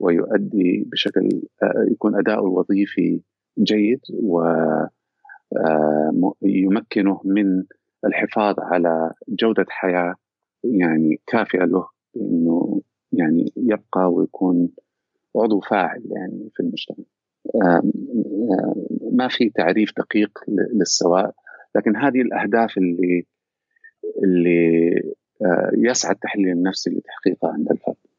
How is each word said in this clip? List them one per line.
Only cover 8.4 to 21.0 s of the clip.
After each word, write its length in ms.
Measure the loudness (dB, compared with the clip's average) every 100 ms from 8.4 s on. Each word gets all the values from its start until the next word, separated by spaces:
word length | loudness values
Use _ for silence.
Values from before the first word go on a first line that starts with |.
| 0 0
على 540 | -2 0 2 0 -2 -6 -10
جودة 380 | -2 0 2 -2
حياة، 460 | -2 -2 0 -2 -6 _ _ _ _
يعني، 560 | -2 2 2 2 2 0 -2
كافية 320 | -2 0 0
له 300 | 0 0 -4 _ _ -10
إنه، 680 | -4 0 0 0 -2 -4 -8 _ _
يعني، 400 | -2 2 0 0 -2
يبقى 560 | -2 -2 _ 0 2
ويكون 560 | 2 -2 -2 0 2 0 -4 _ _ _ _ _ -2
عضو 240 | 0 0
فاعل، 420 | 0 0 0 -4 -10
يعني، 400 | -8 -8 -10 -12
في 60 | -6
المجتمع. 440 | -6 -6 -12 -14 -18 _ _ _ -4
آم، 380 | 0 2 2 0 -4 -4 -4 -4 -4 -2
آم، 340 | 0 -2 -6 -6 -6 -2
ما 160 | -2 -2
في 220 | 0 0
تعريف 420 | 2 2 2 0 -2
دقيق 420 | -2 0 -2 -4 -6
ل-، 300 | -2 0 0
للسواء، 560 | 0 2